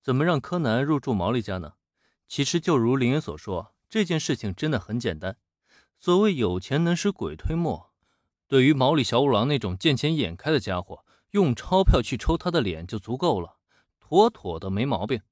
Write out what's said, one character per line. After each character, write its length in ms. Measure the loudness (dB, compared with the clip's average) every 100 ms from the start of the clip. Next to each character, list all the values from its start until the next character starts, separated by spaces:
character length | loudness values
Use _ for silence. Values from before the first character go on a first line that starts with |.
| 0
怎 80 |
么 100 | 0
让 160 | 2 0
柯 200 | -2 -2
南 240 | 0 0
入 160 | 0 0
住 120 | 0
毛 200 | -2 0
利 100 | -2
家 160 | -4 -8
呢？ 140 | -10 _ _ _ _ _ _
其 160 | -4
实 160 | -2 -2
就 160 | 2 2
如 200 | 4 2
林 180 | 2
恩 60 | 0
所 160 | -4 -12
说， 380 | -6 -8 -8 _ _
这 160 | -4
件 160 | 0 -2
事 160 | -2 -4
情 180 | -4
真 160 | -4 -2
的 80 | -4
很 220 | -4 -6
简 180 | -4 -6
单。 180 | -8 -10 _ _ _ _ _ _
所 200 | 0 2
谓 160 | 2
有 280 | 2 0 -2
钱 240 | -2 0
能 100 | 0
使 160 | 0 -2
鬼 240 | -4 -8
推 220 | -6 -4 -2
磨， 360 | -4 -6 _ _ _ _ _ _ _
对 160 | 4
于 100 | 6
毛 220 | 6 4
利 80 | 4
小 180 | 2 2
五 80 | 4
郎 200 | 2 2
那 100 | 0
种 180 | -2 -2
见 200 | 0 0
钱 180 | 0
眼 220 | -2 -4 -4
开 160 | -2
的 80 | -2
家 200 | -2 -6
伙， 240 | -8 -18 _ _ _
用 200 | 0 2
钞 300 | 0 0 4
票 180 | 4 4
去 160 | 2 -4
抽 220 | -2 -2
他 140 | 0
的 80 | 0
脸 260 | -2 -4 -8
就 140 | -10
足 160 | -6 -2
够 240 | 0 -2
了， 180 | -4 _ _ _ _ _
妥 320 | _ 4 4
妥 300 | 2 -8 -8
的 100 | -4
没 160 | -2 -2
毛 220 | -2 -2
病。 140 | -6 _